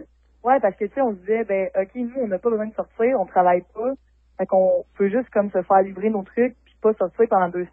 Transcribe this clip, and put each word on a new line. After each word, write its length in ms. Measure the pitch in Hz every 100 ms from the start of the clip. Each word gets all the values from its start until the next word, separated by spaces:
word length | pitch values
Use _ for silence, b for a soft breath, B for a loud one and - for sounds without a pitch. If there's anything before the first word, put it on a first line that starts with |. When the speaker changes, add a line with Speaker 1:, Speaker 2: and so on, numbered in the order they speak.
Speaker 1:
que 420 | - _ _ _ 240
Speaker 2:
Ouais, 140 | 269
parce 160 | 202 185
que, 80 |
tu 80 | 202
sais, 80 | 277
on 140 | 254 190
se 40 |
disait, « 240 | 185 226 214
Ben, 200 | 196 185 190
OK, 100 | 196 247
nous, 240 | 240 269
on 60 | 220
n'a 100 | 185
pas 120 | 233
besoin 160 | 214 214
de 60 |
sortir, 420 | - - - 233 254
on 60 |
travaille 380 | 180 185 180 180 180
pas, 140 | 214 247 269 _ _ _ -
fait 80 | 190
qu'on 380 | 190 190 180 - -
peut 100 | 202
juste 220 | 233 -
comme 160 | 214 202
se 120 | 190
faire 180 | 175 196
livrer 300 | 196 190 220
nos 120 | 214
trucs, 300 | 190 - 247 - _
puis 80 | _
pas 100 | 214
sortir 320 | 220 180 - 226
pendant 180 | 196 175
deux 160 | 180 175